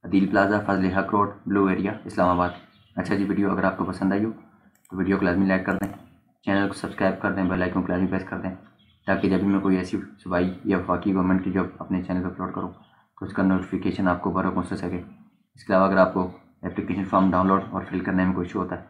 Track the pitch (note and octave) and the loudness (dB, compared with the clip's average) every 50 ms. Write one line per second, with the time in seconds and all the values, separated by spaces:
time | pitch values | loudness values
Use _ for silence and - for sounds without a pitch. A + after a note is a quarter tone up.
0 | - F2+ F#2 G2 G2 F2+ - G2+ G2 G2 G#2 G#2 G#2 - G2 F#2+ F#2+ F#2+ F#2 G2 | -6 2 2 2 2 4 4 2 4 4 2 0 0 0 0 0 0 0 0 0
1 | F#2+ - - G#2 G2+ G2+ - - - - G2 G2+ G2 F#2+ F#2 F#2+ F#2+ G2+ G#2 - | 0 2 2 2 2 0 -2 -10 -6 -2 2 2 4 4 2 0 0 -4 -4 -6
2 | - F#2+ G2 - F2+ F2+ F2+ F2+ F2+ F2 - - - _ _ _ _ _ _ F#2 | -10 -8 0 2 2 4 4 2 2 0 -2 -8 -20 _ _ _ _ _ _ -6
3 | F2+ - G2+ F#2+ G2+ G2 F#2+ F#2 G2+ F#2+ F#2 F#2 F#2 F#2+ F#2 - F#2+ F2+ F#2 - | -2 -2 0 0 0 0 0 0 2 0 0 2 0 0 0 0 -4 -4 -4 -2
4 | G2+ F#2+ G2 G2+ G#2+ A2+ A2 - - _ _ _ _ _ _ _ _ _ F#2 F#2+ | 0 0 2 2 0 -2 -4 -8 -18 _ _ _ _ _ _ _ _ _ -4 -2
5 | F#2 F#2 G2 F#2 G2 F2+ F2+ F#2+ G2 F#2+ F#2+ F2+ F2+ - F#2 F#2 F#2+ - - - | 0 2 2 2 2 2 2 2 2 2 2 2 0 -2 -2 -2 -4 -8 -10 -14
6 | - - _ _ _ _ _ _ _ - G2 G2 G2+ G2 G2 - - F2+ - - | -20 -20 _ _ _ _ _ _ _ 0 2 2 2 0 -2 -6 -8 -10 -4 0
7 | G#2 F#2+ F#2 - - G2+ F#2+ G2 F#2 F2+ F#2 F#2 F2+ F2+ F2 F2+ F2 F2+ F2+ F2+ | 0 0 0 0 -2 -4 -2 0 0 0 0 0 -2 0 0 -2 -2 0 0 0
8 | F#2 F2+ F#2+ F#2 - - G2 F#2 F#2+ F#2 F#2 - - - _ _ _ _ _ _ | 0 0 0 -4 -4 -6 -10 -8 -8 -8 -10 -10 -16 -20 _ _ _ _ _ _
9 | _ - G2 F#2+ - F#2 F#2+ F2 G2+ G2 G2 F#2+ - G2 F#2+ F#2 F2 - - G2 | _ -2 0 2 2 2 2 2 2 2 2 2 2 2 2 2 0 -2 -6 -6
10 | - - - - - F2+ F2+ F2 F2+ F#2 F#2 - - A2 G2 F2+ F2 - F2+ F2 | -6 -10 -18 -16 -8 -4 -2 0 0 0 -4 -6 -2 0 0 0 2 0 -2 0
11 | - G2+ F#2+ F#2+ F2+ F#2 F#2 F#2 - F#2+ F#2 F#2+ F2 F2+ - - - - F#2+ F#2 | 0 0 0 2 2 4 2 2 0 0 -2 -2 -2 -2 -6 -14 -8 -4 -4 -4
12 | F2 - F2+ F#2 F#2 F#2 E2+ - F#2 F#2 F#2 F#2 F#2 F#2 F2+ - - _ _ _ | -2 -2 -4 -4 -4 -4 -6 -8 -10 -8 -8 -8 -8 -10 -10 -14 -20 _ _ _
13 | _ _ _ - G2 F#2+ - - F#2+ F#2+ F#2+ F#2 F2+ - - F2+ - G2+ F2+ - | _ _ _ -12 -12 -8 -2 0 2 2 2 2 0 -2 -6 -4 -2 -2 -2 0
14 | G2 F#2 F2 F2 - G2 E2+ F#2 F#2 F#2+ F#2 F#2 F2 - G2 F#2 - F2 F#2+ F2+ | 0 0 0 0 -2 -2 -2 0 -2 -2 -2 -2 -4 -4 -6 -6 -6 -6 -6 -8
15 | - - - - - _ _ _ _ _ _ - - - G2 F#2 F#2+ F#2+ G2 F#2+ | -10 -12 -20 -20 -20 _ _ _ _ _ _ -20 -4 2 4 4 6 6 6 6
16 | F#2 F2+ - F#2+ F#2 F#2 - - _ _ _ _ - F2+ - - - - F2+ G2 | 4 4 4 -2 -2 -2 -6 -14 _ _ _ _ -12 -8 -6 -6 -4 -4 -4 -4
17 | F#2+ F#2 - F#2+ F#2+ F#2+ F2 F2+ F#2 F#2+ F#2+ G2 F#2+ - - F#2+ F#2 - - F#2 | -4 0 2 4 4 4 4 4 4 4 2 2 0 -2 -8 -8 -8 -4 -6 -4
18 | F2+ - F#2 F#2 F#2 F#2 F#2 F2+ F2+ F2 - G#2 F2+ F#2 F#2 - - | -2 -2 0 2 2 2 0 -2 -4 -4 -4 -4 -4 -4 -6 -10 -12